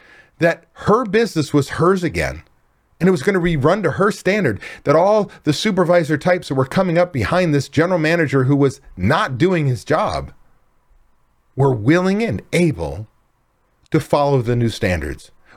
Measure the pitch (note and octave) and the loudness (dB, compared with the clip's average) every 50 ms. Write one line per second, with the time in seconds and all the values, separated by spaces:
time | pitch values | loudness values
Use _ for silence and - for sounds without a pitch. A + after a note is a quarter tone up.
0 | - - - - - _ _ - D#3 E3+ E3 - _ _ _ - - - G#3 B3 | -20 -20 -20 -20 -20 _ _ 0 0 0 0 -2 _ _ _ -6 0 2 2 2
1 | B3+ G3 F3 A3+ A#3 - - E3 C#3 - - D3 C#3 - - - D#3+ F3+ G3 F#3 | 0 0 0 0 0 0 -2 -4 -4 0 0 0 0 0 -4 0 2 2 2 0
2 | F3 D#3 F2+ E2+ D2 C2 C#2+ D#2+ - _ _ _ _ _ _ _ _ _ _ - | -2 -4 -4 -4 -4 -4 -6 -10 -16 _ _ _ _ _ _ _ _ _ _ -2
3 | E3 F#3+ F#3 C#3 - G3+ G3 F#3 E3 F3+ E3 C#3 A#2+ D#3 F#3+ A3 F#3 C#3+ - - | 0 0 0 2 0 -2 -2 0 0 0 0 2 2 2 2 2 0 -4 0 0
4 | F#3+ G#3+ - - - F#3 G3+ G#3+ F#3 B2 G#2 F#2+ - - - - - - C#3+ D#3+ | 0 0 0 -2 -2 -2 0 2 0 0 -2 -4 -10 -16 -18 -8 -2 2 2 4
5 | F3+ G3+ G#3+ G#3+ G3 - - - - D3+ D3 - - G#3+ F#3 F#3 F3 D#3 F3 F3 | 4 4 2 2 0 -2 -8 -6 -4 -4 -2 0 -2 -2 0 0 2 4 2 2
6 | D#3+ C#3 D#3 D3 - F3+ F3+ F3+ - - C#3+ C3 C3 - - F#3+ F#3+ F3+ D#3+ E3+ | 2 0 -4 -2 0 0 0 0 -2 -4 -2 -2 -2 0 0 0 0 2 2 0
7 | F3+ F3 - A#2+ G2+ - E3 F3+ F3+ E3 D3 C#3 C3+ - - D3 D#3+ F#3 F#3 E3 | 0 0 -2 -4 -2 0 0 0 2 2 0 0 -2 -2 0 0 0 2 0 0
8 | D3+ D#3 F3 E3+ D#3+ C3 C3+ C3+ B2+ C3 C#3+ C#3 C#3 C3+ C3+ - _ - - F2+ | 0 0 2 0 0 0 0 0 2 2 2 2 2 0 0 -4 _ -20 -10 -2
9 | F2+ A2 D3+ F#3+ G#3+ E3 C3 A2 D#3 F#3+ F#3 E3 D3 C3+ B2 A2 - - D3 F3 | 0 0 2 0 0 -2 -2 0 0 2 2 0 0 -2 -2 -4 -2 -2 -2 0
10 | G#3+ C#3+ E2+ - C#2 B1+ - _ _ _ _ _ _ _ _ _ _ _ _ _ | 0 -2 -4 -6 -8 -10 -16 _ _ _ _ _ _ _ _ _ _ _ _ _
11 | _ _ _ _ _ _ _ _ _ _ - C3 C3+ C#3 B2+ G#2+ G2+ C3 E3 F3+ | _ _ _ _ _ _ _ _ _ _ -4 0 0 0 0 0 0 2 2 2
12 | F#3 F#3+ G3 G#3 A#3 G#3+ G2+ - - - - E3 F3+ D#3+ A#2+ F2 D#2+ C#2+ C#2 F#2+ | 2 0 0 -2 -2 -4 -4 -6 -8 -4 0 0 0 0 0 -4 -8 -8 -8 -10
13 | A2 - _ _ _ _ _ _ _ _ _ _ _ _ _ _ _ - - D#3 | -14 -16 _ _ _ _ _ _ _ _ _ _ _ _ _ _ _ -2 -2 -2
14 | - - - D3 C#3+ C#3+ C#3+ C3 G#2+ A#2 A#2+ A#2+ A#2 A2+ - - A2 F#2+ F2+ E2 | 0 0 0 0 2 2 2 0 0 0 0 0 0 -2 -2 -2 -2 -2 -2 -2
15 | C#2 D2+ C#2 - - - _ _ _ _ - | -4 -8 -10 -12 -14 -20 _ _ _ _ -18